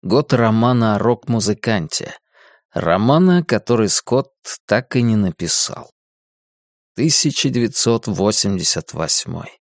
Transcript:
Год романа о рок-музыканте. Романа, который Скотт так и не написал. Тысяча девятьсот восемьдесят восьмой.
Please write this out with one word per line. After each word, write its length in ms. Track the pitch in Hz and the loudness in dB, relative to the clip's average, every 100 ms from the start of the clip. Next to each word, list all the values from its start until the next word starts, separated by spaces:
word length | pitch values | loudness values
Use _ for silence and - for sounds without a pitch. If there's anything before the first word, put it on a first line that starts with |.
Год 280 | 90 113 143 | 0 0 2
романа 640 | 127 117 110 120 123 113 104 | 2 2 2 2 2 2 0
о 40 | |
рок-музыканте. 1120 | 104 117 - 117 98 104 - 107 78 - - - _ _ - _ _ | 0 -2 -2 -2 -2 -4 -2 -2 -4 -8 -10 -16 _ _ -20 _ _
Романа, 720 | - 85 90 110 151 185 180 | -6 0 2 4 4 4 4
который 460 | 160 107 - 117 107 | 2 -4 0 0 2
Скотт 420 | - - 123 135 _ - - - | -2 0 -2 -2 _ -14 -14 -2
так 280 | 104 127 131 | -2 0 0
и 60 | |
не 140 | 120 107 | 2 2
написал. 760 | 98 82 82 - - - - _ _ _ _ _ _ _ _ _ _ - | 0 -2 -4 -2 -4 -8 -16 _ _ _ _ _ _ _ _ _ _ -2
Тысяча 540 | 151 156 156 - 135 | 0 2 0 0 -2
девятьсот 580 | 123 120 - - 113 - | 0 0 0 0 0 0
восемьдесят 880 | 98 101 107 101 98 82 - - | 0 0 2 -2 -2 -2 -4 -6
восьмой. 680 | - 80 - - 82 - - | -8 -2 -2 -4 -10 -12 -20